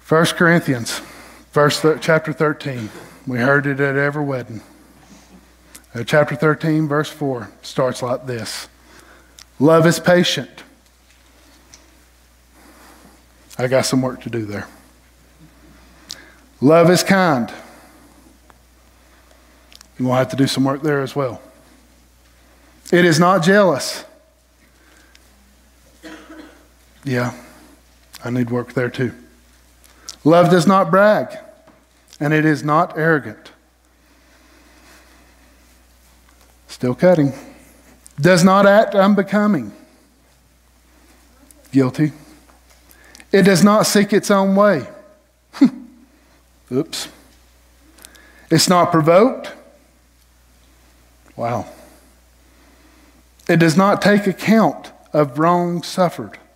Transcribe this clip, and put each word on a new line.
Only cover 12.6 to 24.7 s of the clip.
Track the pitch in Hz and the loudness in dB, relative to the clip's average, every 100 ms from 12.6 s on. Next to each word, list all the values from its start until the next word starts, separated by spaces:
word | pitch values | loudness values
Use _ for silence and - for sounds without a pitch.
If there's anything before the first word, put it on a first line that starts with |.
| _ _ - - - _ _ _ _ - | _ _ -20 -20 -20 _ _ _ _ -8
I | 123 | -2
got | 131 - | -2 0
some | 131 | -2
work | 127 127 | -2 -8
to | - | -10
do | 117 107 | -10 -10
there. | 101 95 - _ _ _ _ _ _ 156 _ _ - _ _ _ - - _ _ _ | -12 -14 -20 _ _ _ _ _ _ -20 _ _ -20 _ _ _ -20 -20 _ _ _
"Love | 127 160 165 | 2 4 4
is | 175 | 2
kind." | - 196 185 135 113 - - - - _ _ _ _ _ _ _ _ _ _ _ _ _ _ _ _ _ _ - _ _ | 2 2 2 0 -4 -10 -20 -20 -20 _ _ _ _ _ _ _ _ _ _ _ _ _ _ _ _ _ _ -20 _ _
You | 127 | -2
will | 127 | -2
have | 127 | -2
to | 123 | -2
do | 135 | -2
some | - | 0
work | 135 139 | -2 -2
there | 151 143 | -4 -4
as | 135 | -4
well. | 143 135 104 - _ _ _ _ _ _ _ _ _ _ _ _ _ - | -6 -8 -8 -20 _ _ _ _ _ _ _ _ _ _ _ _ _ -2
"It | 175 | 2
is | 175 156 | 2 4
not | 175 190 | 4 4
jealous." | 165 202 196 139 - - - _ _ _ _ _ _ | 2 2 2 0 -6 -12 -16 _ _ _ _ _ _